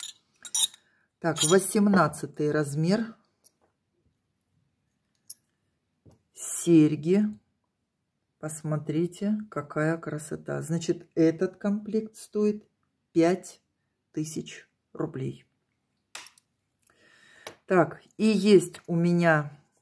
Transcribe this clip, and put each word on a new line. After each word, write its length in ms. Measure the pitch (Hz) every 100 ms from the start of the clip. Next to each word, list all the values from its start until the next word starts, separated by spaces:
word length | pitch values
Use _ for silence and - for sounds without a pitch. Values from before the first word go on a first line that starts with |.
| - - _ _ - - - - _ _ _ _
Так, 240 | 170 147
восемнадцатый 1080 | 156 190 190 214 208 190 151 - 143 - 151
размер. 640 | 151 143 143 160 214 226 - _ _ - _ _ _ _ _ _ _ _ _ _ _ _ _ _ _ _ _ - - _ _ _ _ _ _ _ _ _
Серьги. 920 | - - - 170 165 151 147 151 196 214 214 _ _ _ _ _ _ _ _ _ _
Посмотрите, 960 | 156 156 156 151 151 151 175 - 202 214 -
какая 460 | 147 143 - 156 165
красота. 640 | 156 151 156 160 156 143
Значит, 480 | 147 170 170 170 -
этот 440 | - 160 165 185 -
комплект 580 | 208 208 208 220 220 -
стоит 520 | - 214 208 208 - _ _ _ _
пять 500 | 170 165 185 - - _ _ _ _ _
тысяч 520 | - 156 - - - - _ _
рублей. 520 | - 151 131 135 135 _ _ _ _ _ _ _ - - _ _ _ _ _ _ _ _ _ _ - - - -
Так, 360 | 185 156 - _ -
и 100 | 220
есть 560 | 202 202 190 - - -
у 80 | 170
меня 680 | 175 175 170 156 143 - _ _